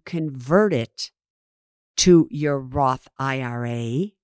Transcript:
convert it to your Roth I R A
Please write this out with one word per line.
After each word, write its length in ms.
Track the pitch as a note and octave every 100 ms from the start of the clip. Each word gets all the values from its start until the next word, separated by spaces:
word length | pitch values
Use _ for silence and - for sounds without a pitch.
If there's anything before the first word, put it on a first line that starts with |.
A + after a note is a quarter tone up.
| -
convert 680 | E3+ D#3 C3 B2 F3+ G#3
it 380 | C#3 A#2 - - _ _ _ _ _ _ _ _ -
to 300 | F3+ E3+ -
your 280 | D3 D3 C#3
Roth 480 | C3 C#3+ C3 C3 _ -
I 220 | C3+ C3+
R 240 | B2 A#2+ A#2+
A 480 | A#2+ A#2 C3 G#3 _